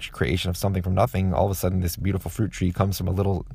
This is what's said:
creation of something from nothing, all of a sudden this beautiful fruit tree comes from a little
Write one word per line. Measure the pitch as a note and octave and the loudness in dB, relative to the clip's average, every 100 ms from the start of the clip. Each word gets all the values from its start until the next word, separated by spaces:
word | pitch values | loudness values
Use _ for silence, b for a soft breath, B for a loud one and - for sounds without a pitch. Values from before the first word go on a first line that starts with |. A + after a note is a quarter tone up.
| - | -10
creation | - B1+ F2+ F2+ | 0 2 2 0
of | F2 | 0
something | G2 F#2+ | 0 0
from | F#2 | 0
nothing, | F#2 A#2 F#2+ F#2+ | 2 2 2 2
all | E2+ G2 | 2 2
of | |
a | F#2+ | 2
sudden | F#2 F#2 | 0 0
this | F2 - | -2 -2
beautiful | G2 F#2+ F2 | -2 -2 -4
fruit | - G2+ | -4 -4
tree | - F#2 | 0 0
comes | - G2 F#2+ | 2 0 0
from | F2+ | -2
a | |
little | F#2+ G2 F#2 - | 0 0 -2 -4